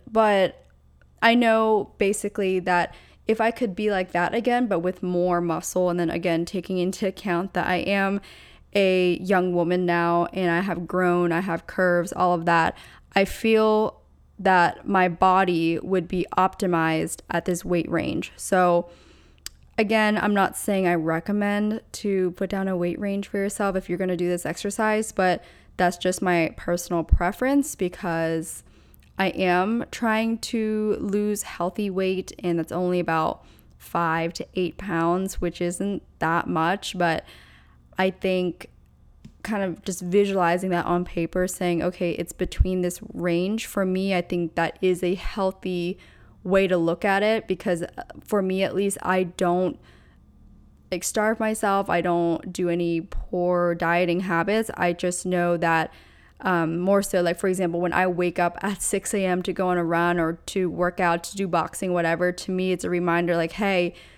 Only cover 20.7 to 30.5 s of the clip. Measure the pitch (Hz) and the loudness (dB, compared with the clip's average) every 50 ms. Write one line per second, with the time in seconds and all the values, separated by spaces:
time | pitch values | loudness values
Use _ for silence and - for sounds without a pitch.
20.7 | 202 190 190 175 175 170 156 160 160 160 165 - 202 208 202 202 202 208 208 214 | 0 2 2 2 2 2 0 0 -2 -2 -2 -2 -2 0 0 0 0 0 0 -2
21.7 | 214 226 - - - - - 208 196 190 185 180 180 - 196 185 - 190 190 190 | -2 -4 -6 -12 -12 -6 -4 -2 0 0 0 0 -2 -2 -4 -4 -2 -2 -2 -2
22.7 | 190 175 175 175 170 - 208 202 196 202 196 - - 202 196 202 202 - 214 196 | -2 0 0 -2 -2 -2 -4 -4 -4 -4 -4 -4 -4 -2 -2 -2 -2 -2 -2 0
23.7 | 185 190 185 - 175 170 190 180 180 170 180 175 180 175 - - 160 - - 202 | 0 -2 -2 -4 -4 -2 -2 -2 -2 0 0 0 -2 -2 -2 -4 -6 -6 -6 -6
24.7 | 202 - 220 214 214 214 220 - - - 185 185 175 - - - - - - - | -2 -2 0 0 0 0 -2 -2 -2 0 2 2 2 0 -4 -10 -20 -20 -20 -12
25.7 | - - 185 175 180 - - 185 180 - 202 185 175 170 165 - - - - - | -2 0 2 2 2 0 0 -2 -2 0 0 0 2 2 2 0 -2 -6 -4 -4
26.7 | 175 175 - - 185 170 160 - - - 190 180 208 - 247 262 277 285 277 - | -4 -2 -2 -2 -2 -2 -2 -2 -2 -2 -2 -2 -2 -2 -2 0 0 0 0 -2
27.7 | - - 190 175 - - - 175 165 165 165 160 165 165 160 - - - - - | -4 -4 -6 -6 -6 -6 -6 -6 -4 -2 -2 -2 -2 -4 -6 -8 -12 -14 -18 -20
28.7 | - - - - - - - - - - 190 190 - - 190 180 175 180 185 208 | -20 -20 -20 -20 -20 -20 -20 -12 -6 -4 -2 -2 -2 0 0 2 2 2 0 0
29.7 | 226 233 - - - - - 226 214 220 226 226 226 226 - - | -2 -4 -4 -8 -6 -4 -2 0 0 0 0 -2 -4 -4 -6 -6